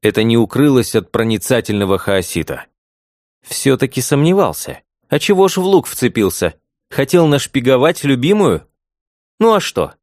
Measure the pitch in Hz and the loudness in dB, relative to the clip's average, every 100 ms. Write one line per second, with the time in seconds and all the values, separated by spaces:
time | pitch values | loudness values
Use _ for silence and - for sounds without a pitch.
0 | 107 101 110 117 107 120 147 131 113 113 | 0 0 2 2 2 2 2 2 2 -2
1 | 90 - 113 110 - 123 - 104 98 95 | -2 -4 -2 -2 0 -2 0 -2 0 -2
2 | - 98 90 - 78 69 - _ _ _ | 0 -2 -2 -6 -6 -10 -12 _ _ _
3 | _ _ _ _ - - 139 131 135 - | _ _ _ _ -14 -4 0 0 -2 -4
4 | 123 143 156 190 147 - - 127 _ _ | -2 0 2 2 0 -4 -12 -14 _ _
5 | _ 147 - 190 190 185 185 190 - - | _ -4 0 2 2 2 2 2 0 -4
6 | 123 113 98 - 87 - _ _ _ - | -4 0 -2 0 -4 -6 _ _ _ -6
7 | 139 175 160 143 - 135 123 131 147 170 | 0 2 2 2 -2 -2 2 2 2 0
8 | 143 131 139 208 180 82 - _ _ _ | -2 0 2 2 2 0 -6 _ _ _
9 | _ _ _ _ 220 214 - - 80 - | _ _ _ _ 2 2 0 -4 -6 -8